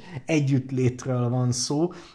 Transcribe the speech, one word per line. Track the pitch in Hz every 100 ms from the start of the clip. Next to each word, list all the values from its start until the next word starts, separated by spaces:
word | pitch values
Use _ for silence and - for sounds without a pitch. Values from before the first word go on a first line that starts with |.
| - 156
együttlétről | - 160 135 139 127 127 127 127 131 123 120
van | 127 123
szó, | 120 - 147 175 - -